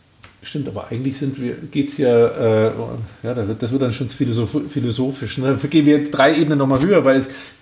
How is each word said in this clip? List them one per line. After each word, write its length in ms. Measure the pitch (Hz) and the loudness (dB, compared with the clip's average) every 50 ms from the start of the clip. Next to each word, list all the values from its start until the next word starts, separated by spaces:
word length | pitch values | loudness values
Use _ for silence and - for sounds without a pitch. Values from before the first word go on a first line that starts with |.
| _ _ _ _ - - - _ - | _ _ _ _ -20 -20 -20 _ -14
stimmt, 260 | - - 156 135 - | -10 -8 -6 -6 -6
aber 200 | 104 104 - - | -8 -10 -8 -8
eigentlich 260 | 117 117 131 139 131 | -6 -4 -4 -4 -4
sind 240 | - 143 135 131 - | -4 -4 -6 -4 -4
wir, 140 | 127 120 - | -6 -6 -6
geht's 420 | - - 147 - 151 139 - - | -8 -10 -6 -4 -4 -2 -2 -2
ja, 300 | - 143 123 120 117 117 | 0 2 4 6 6 4
äh, 440 | 117 - - 131 113 110 110 110 110 - 110 113 117 120 120 113 - - - - | 4 2 0 2 2 4 4 2 2 0 -4 -6 -8 -8 -10 -10 -12 -12 -10 -8
ja, 100 | 113 123 | -6 -4
da 160 | 123 107 98 | -4 -4 -4
wird, 140 | 110 - 127 | -4 -4 -4
das 100 | 113 127 | -2 -2
wird 80 | 135 | 0
dann 140 | 135 123 107 | -2 -2 -2
schon 140 | - 135 113 | -4 -6 -6
philosoph-, 600 | - - 139 123 117 117 117 107 - 147 - - | -4 -4 -2 -2 0 -2 -2 -2 -2 -4 -4 -4
philosophisch, 680 | - 147 120 123 113 120 131 131 135 135 131 104 - 135 | -4 -4 -4 -2 -2 -2 -2 -4 -4 -6 -8 -8 -6 -4
ne? 200 | 127 135 135 131 143 139 | -2 -2 -2 -2 -2 0
Gehen 160 | 165 160 147 | 2 4 6
wir 240 | 147 147 147 147 - | 6 4 4 2 0
drei 260 | - - 135 147 165 | 2 4 4 4 4
Ebenen 220 | 156 165 147 156 143 | 4 2 2 2 2
nochmal 240 | 139 135 139 127 143 | 2 2 2 2 4
höher, 200 | 185 202 170 127 | 4 4 4 6
weil 120 | 135 135 | 4 4
es, 140 | 135 135 - - - - - - - | 4 2 -2 -6 -14 -18 -18 -18 -16